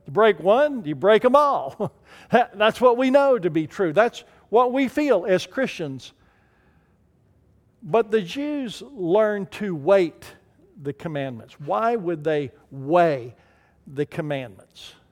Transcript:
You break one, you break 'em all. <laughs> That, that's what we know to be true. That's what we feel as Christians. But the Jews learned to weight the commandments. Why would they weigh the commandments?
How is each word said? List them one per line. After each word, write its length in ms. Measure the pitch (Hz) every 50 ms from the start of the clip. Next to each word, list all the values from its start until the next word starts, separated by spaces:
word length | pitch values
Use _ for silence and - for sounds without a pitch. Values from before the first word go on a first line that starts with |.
| _
You 60 | - 139
break 260 | 190 220 220 196 156
one, 460 | 156 190 214 262 294 302 277 240 180
you 100 | 147 151
break 300 | 131 165 196 220 208 208
'em 120 | 247 254
all. 560 | 285 294 285 262 151 131 135 - - 208 - _ _
<laughs> 40 | _ _ - - - -
That, 280 | - 240 226 - - 202
that's 220 | 214 220 214 -
what 180 | 233 247 240 247
we 120 | 262 262
know 280 | 262 285 277 277 262 226
to 100 | 170 175
be 180 | 151 165 156
true. 260 | 147 - - 196 165 151
That's 300 | 185 233 240 - - - _ _ _ _ -
what 220 | 196 233 254 247 240
we 160 | 269 277 247
feel 360 | - 294 302 285 240 180 175
as 200 | 220 185 175 -
Christians. 680 | - - 262 262 - - - 165 143 135 127 - - _ _ _ _ _ _ _ _ _ _ _ _ _ _ _ _ _ _ _ _ _ _ _ _ _ _ _ _ _ _ _ _ _ _ 240
But 280 | 160 165 226 226 220
the 100 | 214 220
Jews 600 | 185 170 - 277 285 294 294 285 262 214 - - 208
learned 680 | 254 285 226 180 165 180 214 220 214 208 202 190 - -
to 220 | - 208 202 175
weight 500 | 147 135 170 196 196 180 156 - - - - - _ _ _ _ _ _ _ _ - 139
the 100 | 143 143
commandments. 640 | _ - 170 151 143 139 135 123 110 110 123 - _
Why 380 | 147 143 190 214 220 233 240
would 280 | 233 175 170 175 156 147
they 260 | 160 156 147 143 123 - _ _ _
weigh 640 | - 135 135 139 165 175 175 165 147 127 117 123 110 _ _ _ _ _ _ _ _ _ _
the 180 | - 139 135 147
commandments? 880 | - - 175 160 147 143 135 127 113 95 - - _ _ - - - - _ _ _